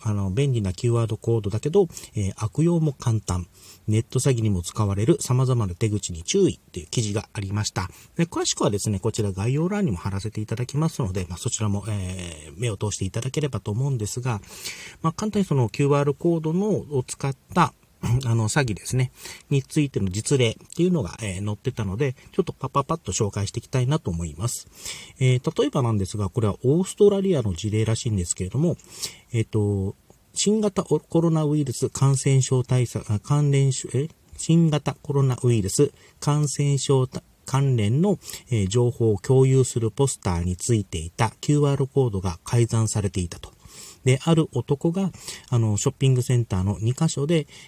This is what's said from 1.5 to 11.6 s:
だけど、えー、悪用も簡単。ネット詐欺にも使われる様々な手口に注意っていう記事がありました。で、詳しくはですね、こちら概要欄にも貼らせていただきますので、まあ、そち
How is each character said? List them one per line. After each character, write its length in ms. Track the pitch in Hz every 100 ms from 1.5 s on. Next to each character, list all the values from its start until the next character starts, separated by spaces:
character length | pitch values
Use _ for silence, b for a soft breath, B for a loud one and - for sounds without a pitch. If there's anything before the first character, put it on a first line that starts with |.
だ 100 | 107
け 100 | 151
ど、 180 | 190 180 B B
え 160 | 107 98
ー、 20 | -
悪 280 | 110 -
用 160 | 170 170
も 120 | 156
簡 280 | 131 120 110
単。 260 | - 90 85 B B B -
ネ 100 | 107
ッ 40 |
ト 180 | - 131
詐 160 | 143 120
欺 60 |
に 80 | 110
も 120 | 92
使 240 | 85 - 104
わ 80 |
れ 100 | 98
る 120 | 110 -
様 240 | - 127
々 220 | 127 123 98
な 80 |
手 160 | 87 113
口 220 | 104 -
に 100 | 82
注 260 | - 196 170
意 60 |
っ 40 | 85
て 220 | _ 90
い 40 |
う 20 | -
記 160 | -
事 100 | 107
が 160 | 104 -
あ 80 | -
り 120 | 98
ま 120 | 104
し 60 | 104
た。 200 | - 90 B B -
で、 80 |
詳 200 | 170 320
し 100 | 359
く 80 | -
は 80 | 180
で 80 | 104
す 120 | 113
ね、 100 | 98
こ 120 | 113
ち 100 | -
ら 100 | 104
概 220 | 95 113
要 140 | 139 175
欄 160 | 208
に 60 | 185
も 80 | 87
貼 120 | 98
ら 100 | 95
せ 100 | 107
て 100 | 110
い 60 | 107
た 100 | 113
だ 100 | 123
き 100 | 139
ま 120 | 160
す 140 | -
の 100 | 107
で、 140 | 95 85
ま 60 |
あ、 40 | 87
そ 120 | 117
ち 100 | -